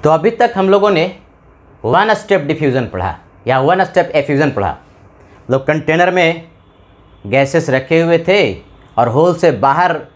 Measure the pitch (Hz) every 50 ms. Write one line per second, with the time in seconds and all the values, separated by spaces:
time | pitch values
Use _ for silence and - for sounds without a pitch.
0 | - 151 156 160 151 220 233 - 240 233 - 190 190 190 196 202 196 208 202 160
1 | 165 185 190 - - _ _ _ _ - _ _ _ _ - - - 110 127 175
2 | 208 214 214 208 - - 202 185 147 143 156 - 151 139 123 131 123 101 - 95
3 | 90 92 87 - - - _ - - 113 127 131 131 147 180 190 190 175 - 185
4 | 170 131 - 151 135 - 147 139 151 143 - 110 98 90 71 - - - - _
5 | - - _ _ - - - - - - 123 135 135 - 151 156 151 156 156 170
6 | 175 180 180 185 175 165 170 165 165 - - _ _ _ _ _ - _ - _
7 | - - - - - 101 104 135 139 139 139 170 165 - 127 131 131 - 165 165
8 | 165 165 170 165 165 170 190 208 180 113 92 69 - - - - - - - -
9 | 120 120 113 143 156 180 175 - - 170 135 101 98 135 139 160 180 180 - -
10 | - - _